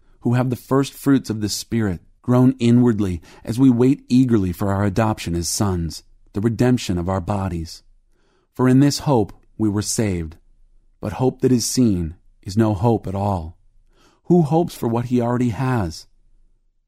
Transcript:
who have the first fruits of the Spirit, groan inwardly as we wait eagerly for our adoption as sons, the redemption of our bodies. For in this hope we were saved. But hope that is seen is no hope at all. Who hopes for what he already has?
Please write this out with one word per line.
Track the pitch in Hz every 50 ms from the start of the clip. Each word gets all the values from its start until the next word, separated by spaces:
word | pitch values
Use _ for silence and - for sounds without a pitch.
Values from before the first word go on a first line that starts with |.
| _ _ _ _
who | - 120 120
have | 127 127 131
the | 123
first | - - - 135 135 139 - -
fruits | - - 143 139 127 - -
of | 107 107
the | 104 101
Spirit, | - - - - 113 117 110 98 87 80 - _ _ _
groan | _ 120 123 123 127 131 131 -
inwardly | 117 117 120 123 123 123 113 101 104 92 90 80 - - - - -
as | - 110 120
we | 135 131
wait | 120 117 123 131 143 - - -
eagerly | 123 127 135 123 113 104 95 90
for | 85 - 104 98
our | 98 98 104
adoption | 101 90 113 110 110 107 - - 87 85
as | 85 85 -
sons, | - - 110 98 92 85 82 80 - - - _ _ _ _ _ -
the | 101
redemption | 101 117 113 - 127 123 127 120 - - 92
of | 87 85 92
our | 95 95
bodies. | 85 107 104 98 95 92 85 82 80 - - - _ _ _ _ _ _ _ _ _ _ _ _ _ _ _
For | - 127
in | 127 127 135
this | 143 143 139 -
hope | - 147 139 113 101 - - - _ _ _
we | - 110 107
were | 98 107
saved. | 101 - - - 113 104 92 85 82 78 80 - _ _ _ _ _ _ _ _ _ _ _ _
But | - 107 -
hope | - 131 127 127 -
that | - 127
is | 127 117 -
seen | - - 131 123 110 98 90 85 78 85 - _ _ _ _
is | _ 104 92
no | 113 113 110 104
hope | 85 113 120 113 101 -
at | 95 92
all. | 98 101 104 98 87 78 82 - _ _ _ _ _ _ _ _ _ _ _ _ _ _
Who | - 175 175 160
hopes | 127 160 165 180 - -
for | - -
what | 117 113 120 117
he | 120 123 120
already | 117 117 123 123 127 120
has? | 98 98 131 131 127 117 95 82 80 - - _ _ _ _ _ _ _ _ _ _ _ _ _ _ _ _